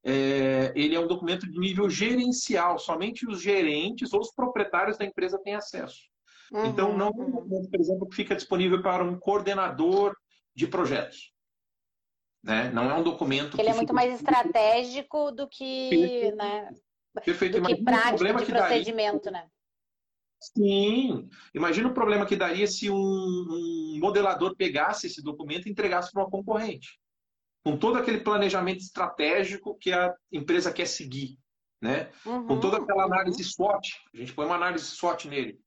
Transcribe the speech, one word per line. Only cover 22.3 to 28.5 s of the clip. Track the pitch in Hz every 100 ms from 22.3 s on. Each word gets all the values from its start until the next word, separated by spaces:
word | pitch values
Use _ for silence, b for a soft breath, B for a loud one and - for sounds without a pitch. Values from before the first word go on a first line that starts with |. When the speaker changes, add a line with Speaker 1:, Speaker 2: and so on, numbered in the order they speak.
| 196
Speaker 1:
daria | 180 175 208
se | - 202
um, | 196
um | 196 190 185 180 175 165 170 165 156 151
modelador | 185 202 196 180 180 -
pegasse | 180 143 160 208 175
esse | -
documento | 147 147 147 170 196
e |
entregasse | 202 202 180 175
para | 196
uma | 190
concorrente. | 196 214 214 220 165 - - _ _ _ _ _ _
Com | 156 143
todo | 220 247
aquele | 240 220
planejamento | - 208 196